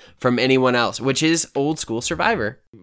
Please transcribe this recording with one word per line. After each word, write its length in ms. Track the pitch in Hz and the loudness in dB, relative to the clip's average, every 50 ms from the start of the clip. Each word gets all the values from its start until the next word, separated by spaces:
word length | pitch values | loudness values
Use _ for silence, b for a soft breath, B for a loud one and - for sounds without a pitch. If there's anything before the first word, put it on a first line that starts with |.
| b b b _ | b b b _
from 200 | - 127 123 120 | 0 0 2 2
anyone 380 | 127 131 131 131 127 127 123 | 2 4 4 4 4 2 2
else, 260 | 120 117 98 - - | 2 0 0 -2 -2
which 220 | 117 135 131 131 151 | -2 -2 -2 0 0
is 240 | 160 165 165 - - - | 0 0 0 -2 -4 -4
old 240 | 139 139 151 160 151 | -2 -2 -2 -2 -4
school 220 | - - 113 117 | -6 -6 -6 -6
Survivor. 580 | 123 - 170 165 175 220 233 170 107 104 - - _ _ - 104 | -6 -6 -4 -2 0 0 0 0 -2 -6 -8 -10 _ _ -20 -20